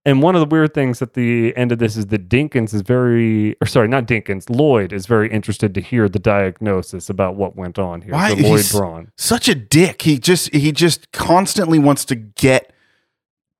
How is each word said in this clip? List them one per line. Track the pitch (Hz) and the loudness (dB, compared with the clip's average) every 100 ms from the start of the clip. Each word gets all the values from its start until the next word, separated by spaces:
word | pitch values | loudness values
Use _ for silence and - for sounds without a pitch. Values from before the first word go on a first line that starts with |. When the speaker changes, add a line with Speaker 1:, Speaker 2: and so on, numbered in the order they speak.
| 143 | 0
Speaker 1:
And | 135 | 4
one | 165 | 4
of | 180 | 2
the | 147 | 2
weird | 160 156 | 2 2
things | 151 131 117 | 0 -2 -2
at | 120 | -6
the | 131 120 120 113 123 | -2 0 0 0 0
end | 123 | -2
of | 117 | 0
this | 113 | -2
is | 110 101 | -2 -4
that | 107 90 | -6 0
Dinkins | 123 151 127 110 | 0 0 -2 -2
is | 104 | -4
very, | 95 123 123 117 113 110 107 - | 0 0 2 2 2 0 -2 -2
or | - | 0
sorry, | 131 110 | 2 2
not | 135 117 | 0 0
Dinkins, | 110 - 95 - | -4 -2 -8 -4
Lloyd | 123 151 117 92 | 0 2 2 0
is | 98 95 | -6 0
very | 113 110 | 0 2
interested | 110 104 101 107 | -2 -4 -2 -2
to | 95 | -4
hear | - 120 104 | -4 0 0
the | 95 | 0
diagnosis | 107 101 95 - 107 95 - 90 - | 0 0 -2 -4 -4 -4 -4 -12 -10
about | 95 95 98 | -4 -4 -2
what | 92 | -6
went | 95 90 92 | -6 -10 -6
on | 90 85 | -6 -8
here. | 101 | -6
Speaker 2:
Why? | 147 208 | -2 0
Speaker 1:
So | - | 2
Lloyd | 107 107 | 4 4
Speaker 2:
He's | 98 | 2
Speaker 1:
Braun. | 101 90 82 92 - | -2 -4 -8 -18 -8
Speaker 2:
such | - 233 262 | -2 0 0
a | |
dick. | 147 104 151 180 - | -2 0 2 2 0
He | 160 139 | 0 0
just, | 160 180 - | 2 0 0
he | 147 151 | 0 0
just | 147 175 - _ | 2 0 0 _
constantly | - - 180 196 208 165 160 | -8 2 2 2 -2 2 4
wants | 143 139 - | 4 2 -2
to | |
get | 120 107 - 131 127 - _ _ _ _ _ _ _ _ | -8 -8 0 2 2 -2 _ _ _ _ _ _ _ _